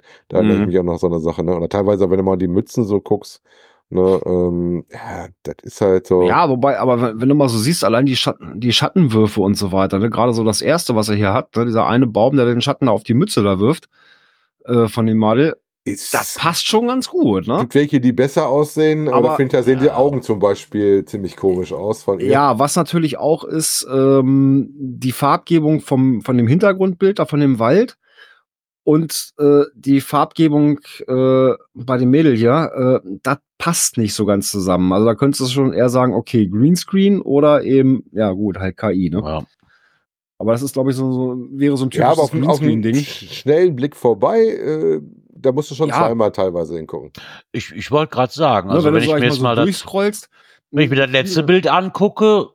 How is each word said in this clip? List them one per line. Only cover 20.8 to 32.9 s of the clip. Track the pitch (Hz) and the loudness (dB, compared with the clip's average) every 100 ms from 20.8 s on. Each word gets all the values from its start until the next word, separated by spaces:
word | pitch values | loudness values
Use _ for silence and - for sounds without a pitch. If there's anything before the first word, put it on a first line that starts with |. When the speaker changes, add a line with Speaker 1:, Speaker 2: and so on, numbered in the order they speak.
| 101 98 | 2 2
Speaker 1:
ziemlich | - 104 92 | 0 -8 -10
komisch | - 98 92 90 | -4 -2 -2 -4
aus | 78 101 110 | -6 -6 -6
von | - 95 | -4 -2
ihr. | 92 | 2
Speaker 2:
Ja, | 135 143 113 | 2 2 2
was | 143 - | 0 0
natürlich | 160 170 160 - | -2 -2 -2 -2
auch | 139 160 | -2 -2
ist, | - 160 151 - - | -4 -6 -4 -4 -2
ähm, | 131 135 139 131 135 135 135 - 147 | 2 4 4 4 4 4 2 0 -8
die | 131 120 123 | -12 -8 -6
Farbgebung | - 143 170 - 170 151 156 | -2 0 0 0 0 2 0
vom, | - 135 131 117 | 0 2 2 0
von | - 123 | 0 0
dem | 117 | 2
Hintergrundbild, | 160 208 190 190 180 190 202 | 4 2 2 -2 0 0 0
da | 151 | -2
von | 147 | 0
dem | 143 120 | 2 2
Wald | 113 170 254 - _ _ - _ _ _ _ _ | 2 2 0 -4 _ _ -20 _ _ _ _ _
und, | - 156 160 - - - | 0 2 0 -8 -12 -2
äh, | 147 143 143 | 2 4 2
die | - 131 139 | -4 0 0
Farbgebung, | - 147 147 - 160 147 147 143 - - - | 0 -2 -2 0 0 2 2 0 -6 -16 -6
äh, | 127 131 131 131 - _ | 0 2 2 2 0 _
bei | 123 120 127 | -12 -4 0
dem | 123 | 2
Mädel | 139 160 117 | 4 4 4
hier, | 117 143 156 - 127 | 2 2 0 -2 0